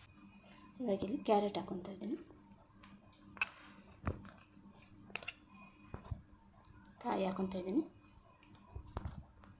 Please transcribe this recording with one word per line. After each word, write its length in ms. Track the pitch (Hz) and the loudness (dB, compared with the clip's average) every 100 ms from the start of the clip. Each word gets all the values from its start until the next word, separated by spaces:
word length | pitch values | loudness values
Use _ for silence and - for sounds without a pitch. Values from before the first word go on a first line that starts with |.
| - - - - - - - - | -18 -18 -18 -18 -18 -16 -12 0
ಇವಾಗ 180 | 240 196 | 4 6
ಇಲ್ಲಿ 140 | 196 285 - | 4 4 8
ಕ್ಯಾರೆಟ್ 280 | 208 202 185 | 8 8 4
ಹಾಕ್ಕೊತಾ 320 | - 190 190 | 0 -2 -4
ಇದ್ದೀನಿ, 220 | 196 208 302 - - - - - - - - - - - - - - - - - - - - - - - - - - - - - - - - - - - - - - - - - - - - - - - - | 0 0 0 -4 -16 -18 -18 -20 -18 -18 -18 -18 -18 -16 -2 -2 -2 -14 -16 -18 -4 -2 -2 -6 -14 -18 -18 -18 -16 -16 -16 -8 -4 -4 -6 -14 -18 -18 -16 -8 -8 -4 -6 -6 -18 -20 -20 -18 -18 -18 -2
ಕಾಯಿ 220 | 240 208 185 | 2 6 6
ಹಾಕ್ಕೊತಾ 280 | 190 190 185 | 4 2 2
ಇದ್ದೀನಿ, 220 | 185 247 - - - - - - - - - - - - - - - - - | 4 4 4 -4 -20 -20 -20 -20 -20 -20 -12 -12 -6 -4 -4 -6 -12 -16 -18